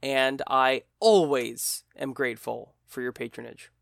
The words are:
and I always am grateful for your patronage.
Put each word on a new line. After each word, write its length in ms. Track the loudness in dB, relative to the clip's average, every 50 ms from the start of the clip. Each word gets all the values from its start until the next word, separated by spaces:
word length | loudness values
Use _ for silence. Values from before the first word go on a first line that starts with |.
| -4
and 380 | -2 0 2 2 2 0 -4 -6
I 380 | -2 2 2 4 4 2 0 -4 _ _ _
always 840 | 4 6 6 6 6 4 2 0 0 -4 -6 -8 -6 -6 -6 -8 -10 _ _
am 200 | -10 -8 -8 -4
grateful 580 | -4 -4 -4 -4 -6 -8 -8 -8 -8 -10 -16 _ _ _
for 160 | _ -10 -8 -8
your 100 | -8 -6
patronage. 580 | -8 -10 -12 -10 -14 -16 -16 -18 -20 -20 -20 _ _